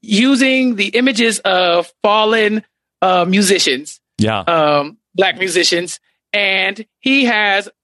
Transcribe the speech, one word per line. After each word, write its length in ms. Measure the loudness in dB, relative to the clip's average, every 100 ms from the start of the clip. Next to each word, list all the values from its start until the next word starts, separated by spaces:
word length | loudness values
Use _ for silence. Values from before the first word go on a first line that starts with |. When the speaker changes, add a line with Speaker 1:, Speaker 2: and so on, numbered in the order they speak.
Speaker 1:
using 720 | -2 0 2 2 2 2 0 -2
the 120 | -2
images 500 | 0 0 0 -2 0
of 500 | -2 0 2 0 -2 _
fallen, 640 | 0 2 2 2 0 -2 -8 _ _ _
uh, 220 | 0 2
musicians, 760 | 2 2 2 2 0 -4 -8 -20 _ -4
Speaker 2:
Yeah. 220 | -2 -2
Speaker 1:
um, 580 | -2 0 2 0 -2 -12 _
black 240 | -2 -2 0
musicians, 640 | -2 0 0 -2 -6 -12 _ _ _
and 520 | -4 -2 -2 -4 -6 -16 _
he 240 | 0 2
has 440 | 2 0 0 -2 -4 _